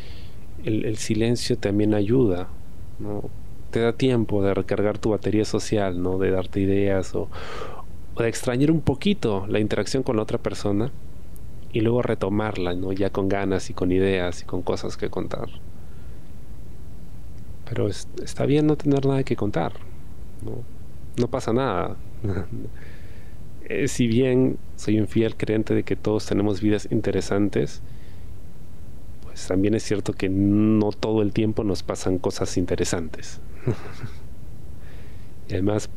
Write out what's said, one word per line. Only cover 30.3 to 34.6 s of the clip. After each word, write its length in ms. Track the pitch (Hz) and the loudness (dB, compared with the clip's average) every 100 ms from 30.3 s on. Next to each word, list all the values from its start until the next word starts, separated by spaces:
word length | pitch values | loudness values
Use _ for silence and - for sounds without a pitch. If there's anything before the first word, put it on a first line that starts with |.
| 95 101 104 107 107 104 | 4 6 6 6 6 4
todo 320 | - 110 110 | 0 2 2
el 100 | 104 | 2
tiempo 300 | 113 107 107 | 2 2 2
nos 180 | 107 90 | 0 0
pasan 380 | - 95 95 92 | -2 -2 0 2
cosas 380 | 101 - 95 98 | 0 0 0 0
interesantes. 840 | 90 87 87 90 80 - - - - - 123 | 0 0 0 0 -2 -4 -6 -6 -6 -4 -2
<laughs> 600 | 104 - - 120 - - - - - | -2 -4 -4 -4 -4 -4 -6 -4 -4